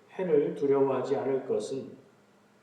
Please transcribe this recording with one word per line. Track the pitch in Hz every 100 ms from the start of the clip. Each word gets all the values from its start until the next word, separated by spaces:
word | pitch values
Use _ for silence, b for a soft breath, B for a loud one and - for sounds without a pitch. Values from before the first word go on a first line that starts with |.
| _
해를 | - 180 147 170 -
두려워하지 | 139 139 135 123 123 131
않을 | 127 131 -
것은 | 110 - 135 - - - _ _ _ _ _